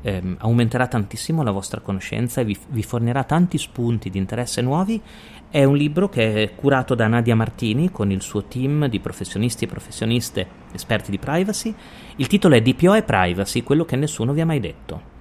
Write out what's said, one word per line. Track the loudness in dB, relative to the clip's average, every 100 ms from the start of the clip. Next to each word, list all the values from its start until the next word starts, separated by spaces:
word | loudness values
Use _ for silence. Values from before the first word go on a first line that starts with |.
ehm, | -4 -4 -4 -4
aumenterà | 0 2 2 0 0
tantissimo | 0 -4 -8 -4 0
la | 0
vostra | -2 -6 -10
conoscenza | -6 -6 -4 -4 -2 -2
e | -2
vi, | -2 -4
vi | -6
fornirà | -4 -2 0 0
tanti | 0 2 2 0
spunti | -6 -4 -2 -2 -2
di | -4
interesse | -4 -4 -4 -2
nuovi, | 0 0 0 -2 -6 -20 -20 -20 -4
è | 4
un | 4 6
libro | 2 2 0
che | 2 2 2
è | 0 0
curato | 2 2 2 2
da | 4
Nadia | 4 4 2
Martini | 2 -2 -2 2 0
con | 0 0
il | 0
suo | -2 -6 -4
team | -4 0 2 0
di | -2
professionisti | -6 -8 -8 -2 -2 -2 -6
e |
professioniste | -6 -12 -6 0 0 -2 -6 -8 -10 -16
esperti | -14 -2 -2 -2
di | -6
privacy. | -2 0 0 -2 -6 -8 -14 -20 -20 -6
Il | 2
titolo | 4 6 6
è |
D | 6
P | 4 6
O | 4
e |
privacy, | 4 2 2 0 -2 -2
quello | 0 0 2
che | -2
nessuno | -2 -2 -2
vi | 0
ha | 0
mai | 0
detto. | -4 -10 -14 -14 -14 -20